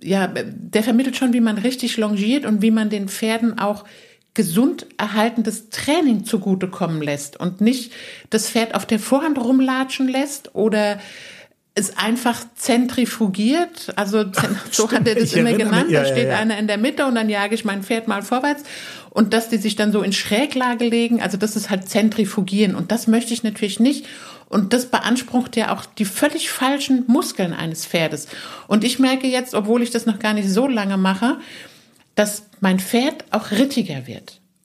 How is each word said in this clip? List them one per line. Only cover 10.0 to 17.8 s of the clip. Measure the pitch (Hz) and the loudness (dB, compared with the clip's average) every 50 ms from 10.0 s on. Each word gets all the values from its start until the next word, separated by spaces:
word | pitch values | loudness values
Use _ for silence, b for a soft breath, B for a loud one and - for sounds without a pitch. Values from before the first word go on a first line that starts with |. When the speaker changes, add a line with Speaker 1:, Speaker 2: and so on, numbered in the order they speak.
| 262 254 | -2 0
Speaker 1:
lässt | 254 262 277 285 - - - - - | 0 0 -2 -2 -6 -10 -14 -8 -2
oder | - 208 220 214 214 208 208 208 202 B B B B B B B B B B B _ _ _ _ | 0 2 2 2 2 2 0 -2 -4 B B B B B B B B B B B _ _ _ _
es | 202 202 196 - - | -4 -4 -2 0 0
einfach | 196 220 233 240 - 240 233 - - - _ | 2 2 0 0 0 -2 -2 -2 -8 -14 _
zentrifugiert. | - - - 233 240 254 247 - 262 240 - - - 220 190 190 196 214 240 294 339 349 339 - - - - - | -6 0 2 2 2 2 2 0 0 0 0 0 -2 -2 -2 0 0 0 2 2 2 0 -2 -6 -12 -14 -6 -4
Also | 202 208 196 208 220 208 | -4 -2 0 0 0 -2
zen-, | 190 - - 214 202 208 190 | 0 -2 -2 -2 0 -2 -6
Speaker 2:
Ach, | - - | -6 -4
Speaker 1:
so | - - 214 | -2 0 0
Speaker 2:
stimmt, | 220 240 - | 2 2 2
Speaker 1:
hat | - 220 | 2 2
er | 214 | 2
das | 240 226 | 2 0
Speaker 2:
ich | - - | 2 2
Speaker 1:
immer | 165 233 233 | 2 2 4
Speaker 2:
erinnere | 226 208 214 214 | 2 2 2 2
mich. | |
Speaker 1:
genannt. | 214 - - - | 2 2 2 4
Speaker 2:
Ja, | 156 143 | 4 2
Speaker 1:
Da | 139 135 | 2 2
Speaker 2:
ja, | 135 | 2
Speaker 1:
steht | 123 127 135 | 2 2 2
Speaker 2:
ja. | - 202 | 0 2
Speaker 1:
einer | 220 226 208 208 | 2 0 0 0
in | 214 | 0
der | 208 202 208 | -2 0 0
Mitte | 214 240 - - 285 | 0 0 0 0 0
und | 269 240 | 0 2
dann | 226 220 214 | 2 0 0
jage | 208 202 202 202 226 | 0 0 0 0 -2
ich | 220 - | -2 -2
mein | 208 196 202 | -4 -4 -4